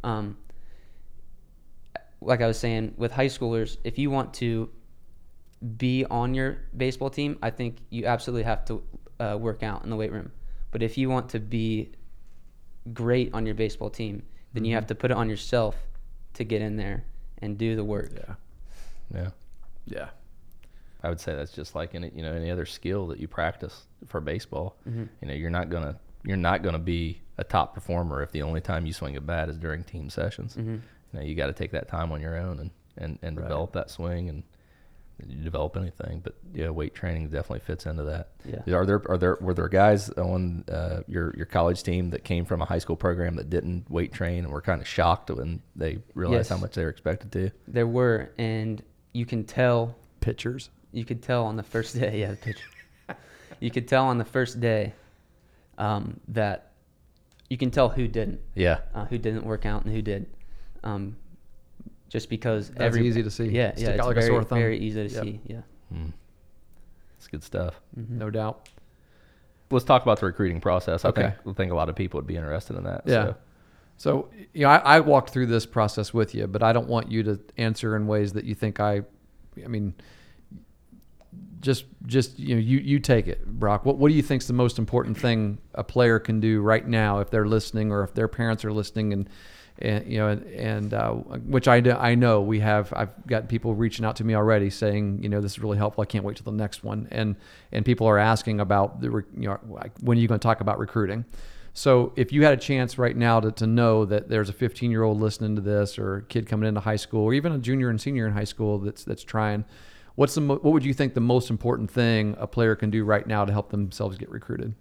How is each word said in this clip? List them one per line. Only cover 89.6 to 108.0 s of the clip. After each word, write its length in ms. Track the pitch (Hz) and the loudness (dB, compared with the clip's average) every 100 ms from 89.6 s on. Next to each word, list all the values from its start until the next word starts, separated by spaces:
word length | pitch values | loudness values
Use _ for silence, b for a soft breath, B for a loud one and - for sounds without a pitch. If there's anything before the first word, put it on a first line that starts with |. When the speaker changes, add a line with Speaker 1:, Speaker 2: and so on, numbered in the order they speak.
| B - | B -4
Speaker 2:
and, 280 | - 107 - | 0 0 0
you 120 | 113 | 0
know, 100 | 107 | 2
and, 140 | 104 - | 0 -4
and, 480 | - 113 107 104 | -6 -4 -2 -2
uh, 180 | 107 113 | 0 0
which 560 | 117 - 123 117 135 131 | -2 -6 -8 0 2 8
I 120 | 123 | 8
do, 120 | 123 | 8
I 220 | 120 120 120 | 4 4 6
know 240 | 123 107 | 6 6
we 160 | 101 107 | 4 2
have, 320 | 107 107 98 | 4 4 2
I've 320 | - 101 - - | -4 -4 -6 -2
got 220 | 117 110 | -2 0
people 260 | 117 117 | -2 0
reaching 300 | 107 113 113 | 2 0 0
out 120 | 110 117 | -2 0
to 80 | |
me 100 | 113 | 2
already 340 | 107 107 107 98 | 4 6 6 4
saying, 520 | - 107 104 104 101 | 2 0 2 0 0
you 60 | 107 | 0
know, 120 | 104 | 0
"This 120 | 101 | -2
is 60 | - | -2
really 180 | 107 104 | -2 2
helpful. 240 | 104 - | 0 0
I 20 | |
can't 200 | 104 110 | -2 0
wait 120 | 98 101 | -2 -6
till 80 | |
the 80 | - 107 | -4 -2
next 280 | 104 - | -4 -4
one." 240 | 104 107 - | -6 -6 -4
And, 260 | 113 107 101 B B B | -2 -2 -2 B B B
and 120 | 110 | -2
people 220 | 107 120 110 | 2 4 6
are 120 | 104 | 6
asking 420 | 107 113 - 107 | 6 4 2 -2
about 400 | 98 101 98 120 | 2 2 2 0
the 100 | 123 | -2
re-, 120 | 113 98 | -2 -4
you 140 | - 107 | -6 -4
know, 100 | 98 117 | -4 -8
like, 240 | - - - | -12 -12 -4
"When 180 | 123 117 | 4 6
are 20 | |
you 80 | 117 | 6
gonna 100 | 110 | 4
talk 220 | 113 110 | 4 4
about 180 | 101 104 | 2 0
recruiting?" 460 | 107 117 98 107 120 B B B B | 0 0 0 -2 -6 B B B B
So 400 | - 143 123 120 - | 0 6 8 6 2
if 160 | 123 | 2
you 120 | 143 | 8
had 80 | 151 | 8
a 60 | 131 | 6
chance 400 | - 135 123 - | 2 0 0 2
right 180 | 123 117 | 0 4
now 240 | 117 113 | 6 6
to, 100 | 110 | 4
to 140 | 107 110 | 0 4
know 380 | 117 117 110 | 6 6 6
that 240 | 101 104 - | 4 2 2
there's 220 | 110 101 | 0 0
a 20 | |
fifteen-year-old 640 | 98 120 - 120 113 110 107 | 0 -2 0 0 2 2 4
listening 380 | 110 - 110 107 | 0 0 -2 0
to 60 | |
this 360 | 98 104 101 - | 2 2 2 0
or 180 | 98 98 | -4 -4
a 60 | |
kid 240 | - 117 107 | -2 -4 0
coming 220 | 107 110 | 0 2
into 120 | 107 | 0
high 160 | 107 107 | 0 -2
school 260 | - 113 | 0 2
or 80 | 107 | 4
even 180 | 135 165 | 2 2
a 60 | 147 | -2
junior 300 | 120 135 123 | 0 0 2
and 100 | |
senior 280 | 110 | 0